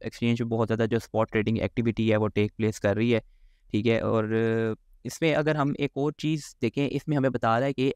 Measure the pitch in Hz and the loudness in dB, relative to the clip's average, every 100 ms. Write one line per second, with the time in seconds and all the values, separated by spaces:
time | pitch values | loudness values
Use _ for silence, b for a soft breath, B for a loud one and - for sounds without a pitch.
0 | 113 - 117 117 117 113 110 113 110 113 | -12 -2 0 0 0 0 0 0 0 0
1 | - 110 113 113 107 113 101 - 113 113 | -2 -2 0 0 0 0 -2 -2 -2 0
2 | 110 107 107 104 104 - 110 - 104 101 | 2 2 2 0 -2 0 -2 0 0 2
3 | 117 110 - _ - _ _ 107 117 113 | 2 0 -2 _ -20 _ _ 0 2 2
4 | 104 110 107 113 113 113 110 107 _ - | 2 0 0 0 0 0 -2 -6 _ -16
5 | - - 165 151 151 151 143 - 143 135 | -12 -4 0 0 0 0 -2 -2 -4 -2
6 | 147 - 156 156 - - 117 - 143 143 | -4 -2 -2 -4 -6 -4 -2 0 -2 -2
7 | - 147 131 123 113 113 139 135 135 | -2 0 0 0 0 2 0 0 0